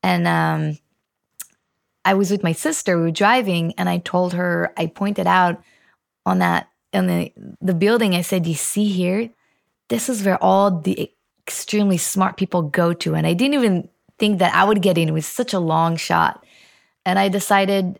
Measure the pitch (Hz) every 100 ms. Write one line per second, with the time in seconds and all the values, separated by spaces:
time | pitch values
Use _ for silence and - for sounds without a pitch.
0 | 185 180 170 165 160 160 156 151 _ _
1 | _ _ _ _ - _ _ _ _ _
2 | 190 196 190 202 170 160 311 320 - 175
3 | 165 160 202 254 208 175 165 - 180 175
4 | - 180 180 175 180 170 170 - 165 -
5 | 196 202 180 180 180 170 _ _ _ _
6 | _ _ - 185 175 170 - _ _ 190
7 | 185 175 165 - - - 185 170 202 233
8 | 220 180 170 190 165 151 - - 208 185
9 | 180 190 233 _ _ _ _ _ _ 233
10 | - 233 196 185 185 190 202 175 160 190
11 | - _ _ _ - - - 208 202 180
12 | - 190 190 - 190 180 151 165 170 170
13 | 170 156 160 175 262 285 233 175 - _
14 | _ _ 208 196 175 - 202 208 190 170
15 | 160 156 151 - 240 190 165 160 165 165
16 | - 170 - - _ _ _ _ _ _
17 | - 185 196 190 - 196 196 196 185 -